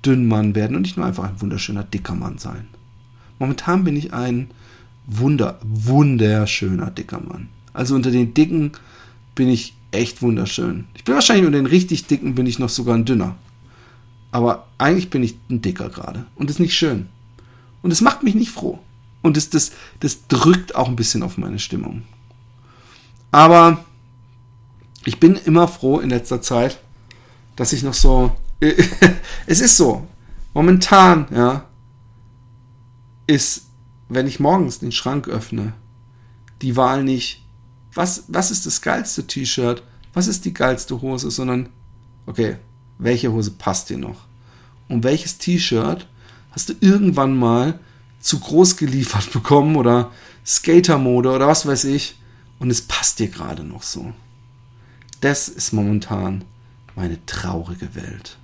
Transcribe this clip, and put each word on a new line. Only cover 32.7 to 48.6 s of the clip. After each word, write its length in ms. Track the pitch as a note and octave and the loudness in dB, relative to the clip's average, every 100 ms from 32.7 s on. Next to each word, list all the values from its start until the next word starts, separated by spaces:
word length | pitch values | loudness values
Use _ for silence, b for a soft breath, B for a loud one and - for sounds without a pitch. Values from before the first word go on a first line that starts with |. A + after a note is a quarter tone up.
| - - - - - - | -20 -20 -20 -20 -14 0
ist, 400 | C#3+ - - - - - - - | 0 0 -6 -12 -20 -20 -20 -6
wenn 180 | B2 C3+ | -4 -4
ich 140 | - | 0
morgens 380 | C#3+ F#3 D3 - | 2 2 0 -4
den 140 | A#2+ | -8
Schrank 360 | A#2 - C#3+ - | -6 -4 -6 -6
öffne, 440 | - A2 A2+ G#2+ A2 - - - b b b b - | -8 -8 -8 -8 -10 -20 -20 -20 b b b b -10
die 140 | C3 A#2+ | -4 0
Wahl 280 | B2+ C3+ | 0 0
nicht, 400 | C3+ C3 - - - - - - - | -2 -2 -6 -12 -20 -20 -20 -20 -16
was, 300 | - F3+ F3+ - | -6 -4 -4 -6
was 220 | E3 F3+ | -4 -2
ist 160 | G3+ D3+ | -4 -6
das 160 | - | -6
geilste 440 | - - A3+ - - | -4 -4 -4 -8 -8
T-Shirt, 560 | - B2+ - A#2+ A#2+ - b b | -8 -6 -2 -2 -4 -10 b b
was 140 | - F#3 | -2 -2
ist 180 | F#3+ | -2
die 100 | - | -8
geilste 460 | - C3 B2 - B2 | -2 -2 -2 -6 -8
Hose, 300 | C3 C3 D3 | -6 -6 -6
sondern, 380 | - B2+ B2+ B2 - - - - - - | -6 -4 -4 -6 -16 -20 -20 -20 -20 -14
okay, 300 | - A2 - - - - - | -4 -4 -4 -16 -20 -20 -8
welche 340 | A2+ A#2+ B2+ | -2 -2 -2
Hose 200 | A2+ G#2 | -2 -4
passt 360 | - - F2+ - | -6 -6 -6 -6
dir 80 | C2 | -10
noch? 280 | - - - - b b b b _ | -10 -12 -20 -20 b b b b _
Und 160 | B2 | -2
welches 340 | A#2+ D3+ - - | 0 -2 -4 -8
T-Shirt 680 | - F3 - - C#3+ F3 - b b b b | -2 -2 0 -2 -2 -6 -10 b b b b
hast 180 | - - | -12 -10
du 60 | - | 2
irgendwann 560 | G3 G3+ G3 F3+ C3+ C3 | 4 4 2 2 0 2
mal 420 | A#2+ A#2 C3+ D#3+ b b b b | 2 2 0 -4 b b b b
zu 180 | - - | -6 -6
groß 380 | - D3+ | 0 4